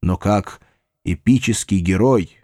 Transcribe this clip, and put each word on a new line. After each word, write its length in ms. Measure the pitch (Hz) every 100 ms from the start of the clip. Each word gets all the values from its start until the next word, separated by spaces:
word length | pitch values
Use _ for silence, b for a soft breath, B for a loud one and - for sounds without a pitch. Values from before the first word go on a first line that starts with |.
но 160 | - 90
как 420 | 98 104 92 - _ _ _ _ -
эпический 720 | 85 - 127 - 110 - 98
герой 580 | 87 95 120 127 85 _